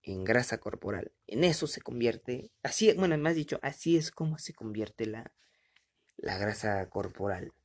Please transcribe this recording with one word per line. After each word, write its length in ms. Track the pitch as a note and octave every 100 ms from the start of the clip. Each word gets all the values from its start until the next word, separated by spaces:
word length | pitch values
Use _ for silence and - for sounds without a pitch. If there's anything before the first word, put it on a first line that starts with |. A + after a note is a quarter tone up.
en 220 | - F#2+
grasa 340 | F#2+ A#2+ A#2+ A2+
corporal. 540 | G#2 - - G2 - _ -
En 180 | A#2+
eso 220 | F3 D#3 D3+
se 140 | -
convierte, 680 | - A#2+ A#2 A#2 - B2 - _
así, 300 | - - A3
bueno, 240 | F3 F#3 D#3
más 160 | D#3
dicho, 240 | E3 D3 -
así 340 | C3+ - E3 E3
es 140 | D#3
como 280 | - D#3+ D#3
se 140 | -
convierte 540 | - A2+ G#2 G#2+ - A2
la, 260 | A2 - _ _ _ _ _ _ _ _ -
la 200 | - F#2+
grasa 500 | G#2 G#2 G#2+ G2 F#2+
corporal. 640 | - F#2+ - G2 F#2 - _